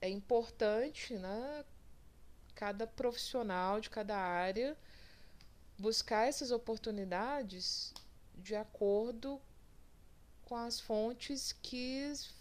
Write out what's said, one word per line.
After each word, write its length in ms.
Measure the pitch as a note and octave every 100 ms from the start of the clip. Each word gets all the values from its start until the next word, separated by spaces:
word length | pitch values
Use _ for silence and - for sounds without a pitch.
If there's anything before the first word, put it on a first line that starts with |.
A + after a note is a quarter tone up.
é 80 | F#3
importante, 1080 | G3 - A#3 A3+ - G#3+ G#3+ C#4 - -
né, 500 | A3 F#3 G#3 C4+ D4+ - - - - - - - - -
cada 320 | - G3+ G3+ A3+
profissional 920 | - B3 A#3 - B3+ A3 F3+ F#3 G#3
de 100 | A3
cada 260 | - G3+ G#3
área 600 | F3+ F3 F#3 G3 C4 D#4 - - - - - - - - - -
buscar 500 | G#3 A3+ - G#3+ A#3+
essas 220 | D4 C4
oportunidades 1400 | A#3 A#3 A3 A3+ G#3 F#3+ F3+ A#3 C#4+ G#3+ F#3 F3+ - - - - - - -
de 180 | F#3
acordo 840 | G#3+ G#3+ - G3+ G3+ A#3 A#3 C4+ C#4 - - - - - - - - - -
com 100 | - A#3+
as 220 | A#3 A#3
fontes 720 | - G#3+ A3 B3 - C4+ -
que 600 | - - B3+ B3+ C4 C#4+ C#4+ - -